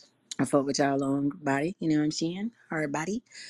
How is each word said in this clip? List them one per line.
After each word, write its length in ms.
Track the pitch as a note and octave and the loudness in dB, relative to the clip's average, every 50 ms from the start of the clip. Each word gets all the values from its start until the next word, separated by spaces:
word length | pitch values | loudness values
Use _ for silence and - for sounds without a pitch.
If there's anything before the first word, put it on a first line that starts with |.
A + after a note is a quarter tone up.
| - _ _ _ _ _ - - | -20 _ _ _ _ _ -4 -2
I 80 | C3+ | 0
fuck 200 | - - C#3+ C3+ | 2 2 2 2
with 120 | C#3+ C3+ - | 2 2 2
y'all 180 | C#3+ C#3 C#3 C#3 | 2 2 2 2
long 320 | C#3 C3+ C#3 C#3 C#3+ C#3+ - - | 2 0 0 0 0 0 -2 -2
body, 340 | D3+ C#3 C3+ C#3 D3 F3 - - | 0 0 0 2 0 -2 -4 -2
you 100 | F3 D#3+ | 0 2
know 80 | D3+ D3+ | 4 4
what 60 | D3+ | 2
I'm 60 | D#3 | 2
saying? 400 | D#3 - D#3+ E3 F3+ G3 G#3 A#3 - _ _ - | 0 -2 -2 -4 -2 -4 -6 -6 -8 _ _ -6
Hard 220 | E3+ D#3 D3+ C#3+ | -4 -4 -2 -2
body. 300 | C#3+ D3 D#3+ F3+ G#3 B3 - _ - - - | -2 -4 -2 -2 -4 -6 -6 _ -16 -18 -18